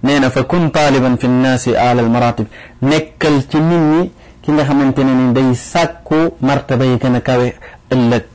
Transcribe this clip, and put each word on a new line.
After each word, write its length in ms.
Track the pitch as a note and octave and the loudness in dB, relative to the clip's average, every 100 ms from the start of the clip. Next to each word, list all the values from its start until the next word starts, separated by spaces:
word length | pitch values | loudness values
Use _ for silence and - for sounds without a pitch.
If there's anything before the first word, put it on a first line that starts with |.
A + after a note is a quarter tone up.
Nee 160 | C3 C#3+ | 0 0
na, 100 | C3 | 0
"Fa 120 | C3 | -2
kun 280 | B2 F3 E3 | -2 0 0
taaliban 460 | D#3 D3 C3+ B2+ B2 | 0 0 2 0 0
fi 100 | B2+ | 0
nnaasi 480 | B2+ C3 B2+ B2+ A2+ | 0 0 0 -2 0
ala 260 | B2 B2 | 2 2
al-maratib." 440 | A#2 A#2+ A#2+ A#2 A2 - - - | 2 0 0 -2 -6 -8 -20 -4
Nekkal 640 | C3 D#3 D#3 - D#3+ D3 C3 | 0 0 -2 -4 0 0 0
ci 100 | D#3 | 0
nit 180 | D#3+ E3+ D#3 | 0 2 2
ñi 180 | D#3 F#3 - - - | 2 0 -8 -20 -12
ki 80 | - | -2
nga 120 | D3+ | 0
xamante 340 | C#3 C#3+ C#3 C3 | 2 2 2 2
ne 80 | C3+ | 0
ni 180 | B2+ B2+ | 2 2
day 220 | A#2+ C3 | 2 0
sàkku 800 | B2 - F3 E3 - - D#3 E3 - | 0 -4 -2 -2 -6 -4 0 0 -2
martaba 440 | B2+ C#3+ - B2+ | -2 -2 -2 -2
yi 120 | C3 B2 | 0 0
gën 160 | C3 | 0
a 60 | B2 | -2
kawe 340 | - B2+ B2 - - - - | 0 0 -2 -6 -20 -20 -4
ëllëg 320 | C3 A#2+ A#2+ - | 0 2 0 -4